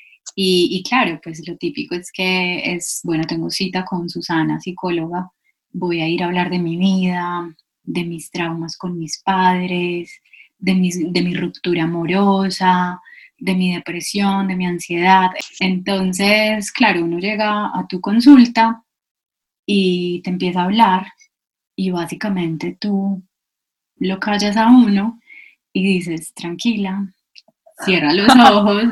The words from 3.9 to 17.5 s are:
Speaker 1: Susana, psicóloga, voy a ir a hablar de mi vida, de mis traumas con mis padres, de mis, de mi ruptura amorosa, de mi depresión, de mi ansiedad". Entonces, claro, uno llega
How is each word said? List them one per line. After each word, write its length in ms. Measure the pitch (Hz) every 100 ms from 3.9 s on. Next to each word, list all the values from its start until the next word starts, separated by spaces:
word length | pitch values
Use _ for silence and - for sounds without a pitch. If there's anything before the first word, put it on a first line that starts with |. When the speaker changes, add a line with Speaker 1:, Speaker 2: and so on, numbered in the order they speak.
| 180 175
Speaker 1:
Susana, 500 | 175 - 165 156 156
psicóloga, 680 | 185 180 180 170 165 175 185 _ _ _ _
voy 300 | 180 175 170
a 60 | 160
ir 160 | 175
a 40 | 175
hablar 220 | 180 180
de 100 | 180
mi 180 | 170 170
vida, 760 | 190 190 185 180 175 175 170 160 _ _
de 220 | - 175 170
mis 260 | 165 -
traumas 460 | 175 170 170 165 -
con 200 | 185 175
mis 240 | 156 -
padres, 960 | - 190 185 185 180 180 175 175 175 - _ - - _
de 140 | 190 185
mis, 240 | 180 175 165
de 80 | 175
mi 140 | 180 175
ruptura 480 | 175 - 180 170
amorosa, 1160 | 165 170 165 190 202 196 190 185 185 180 180 180 - - - _
de 140 | 185 185
mi 180 | 180 175
depresión, 720 | - 175 - 202 202 196 190
de 80 | 185
mi 100 | 180
ansiedad". 640 | 175 - 170 180 190 185 - - -
Entonces, 1120 | 190 185 185 196 185 185 202 214 214 214 196
claro, 320 | - 226 175
uno 160 | 170 170
llega 480 | 196 208 214